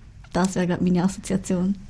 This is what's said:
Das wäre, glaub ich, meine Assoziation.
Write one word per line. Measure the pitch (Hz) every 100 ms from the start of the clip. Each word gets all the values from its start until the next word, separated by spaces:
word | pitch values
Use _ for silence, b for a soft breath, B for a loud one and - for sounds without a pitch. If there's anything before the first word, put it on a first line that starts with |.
| - - -
Das | - 190 185
wäre, | 180
glaub | 175
ich, | 180
meine | 180
Assoziation. | 185 - - 185 - 185 185 196 -